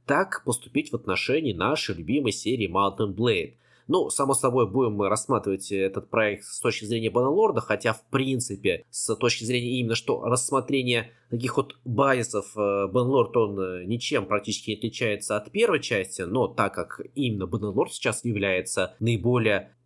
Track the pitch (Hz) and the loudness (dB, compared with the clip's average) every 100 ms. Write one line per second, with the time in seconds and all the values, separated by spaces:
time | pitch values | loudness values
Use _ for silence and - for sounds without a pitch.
0 | - 143 190 - - 113 - 143 151 110 | 0 2 2 -4 -4 -4 -2 -4 -2 -6
1 | - 92 - 143 151 87 101 147 - 87 | -2 -2 0 0 0 0 0 0 -2 -6
2 | 78 139 123 - 104 123 101 92 98 - | -2 0 0 -2 -2 0 0 2 2 2
3 | 104 92 120 98 76 - _ _ - 175 | -2 0 0 0 -2 -10 _ _ 0 0
4 | - - 139 131 131 127 107 110 120 101 | 2 0 2 2 2 2 2 2 2 2
5 | 98 107 - 117 101 98 - 98 95 101 | 0 0 2 0 2 -2 -2 0 0 -2
6 | - 113 107 98 - - 123 - 104 113 | -2 0 2 0 -8 -2 -2 -2 -4 -2
7 | 113 107 131 175 220 131 - 104 117 110 | 0 2 2 4 4 2 0 0 0 -2
8 | _ 131 135 131 - 101 95 85 - - | _ -2 0 -2 -4 -2 -2 -2 -6 -8
9 | - 110 123 - 113 123 120 127 117 113 | -4 0 2 0 -2 -2 0 -2 0 -2
10 | - - 113 127 - 139 - 139 123 120 | 0 -2 0 0 2 0 2 0 2 0
11 | 113 - _ 117 123 143 139 - 127 113 | 0 -12 _ -4 0 0 -2 -8 -4 2
12 | 139 127 107 104 - 107 101 101 95 110 | 4 4 2 -4 -4 -2 0 2 2 2
13 | 123 135 117 123 107 98 92 90 90 120 | 4 4 4 2 2 0 -4 -6 -4 -4
14 | - 139 98 104 110 104 - 104 117 - | 0 -2 0 -2 -2 -6 -4 -4 -4 -2
15 | 117 101 - 104 - 202 233 156 - 107 | -2 -2 -2 -4 -2 0 2 2 0 -2
16 | 95 - 87 120 104 - 101 - - - | -2 -6 -2 0 0 0 -2 -2 -8 -10
17 | - 139 127 104 90 98 104 98 175 - | -10 -4 -2 -2 -4 -4 -2 -2 -2 -2
18 | - 110 120 101 98 92 - - 92 - | -2 -2 -2 -2 0 0 -2 -2 -2 -2
19 | 113 113 117 123 113 98 - _ | 0 2 2 2 4 2 -2 _